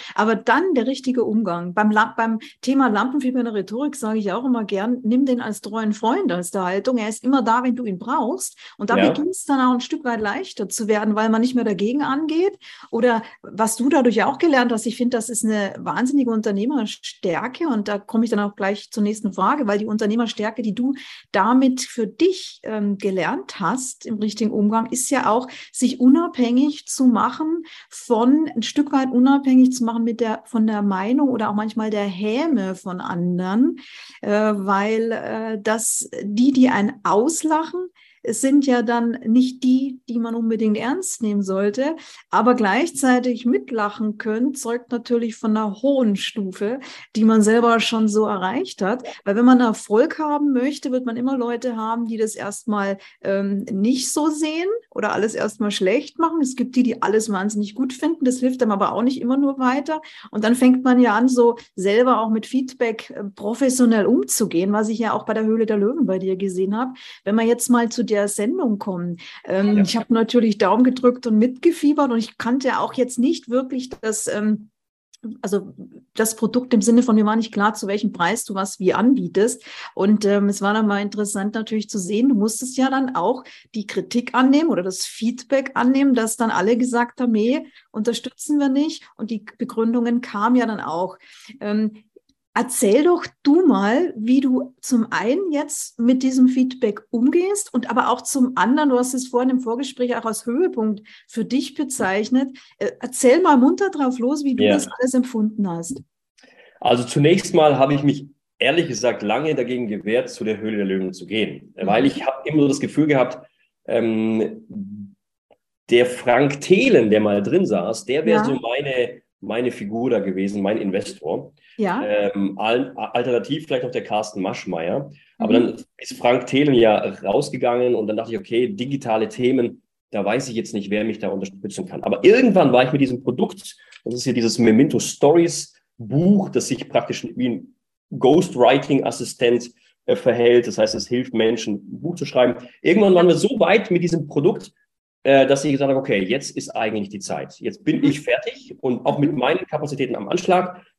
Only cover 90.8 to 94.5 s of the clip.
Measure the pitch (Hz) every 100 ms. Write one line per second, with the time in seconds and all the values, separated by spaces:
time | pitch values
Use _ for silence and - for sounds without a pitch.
90.8 | - 165 185 - _ - - - 208 214
91.8 | 214 - _ _ _ _ _ - 247 -
92.8 | 208 233 320 349 - _ 277 320 359 196
93.8 | 202 254 359 226 220 269 262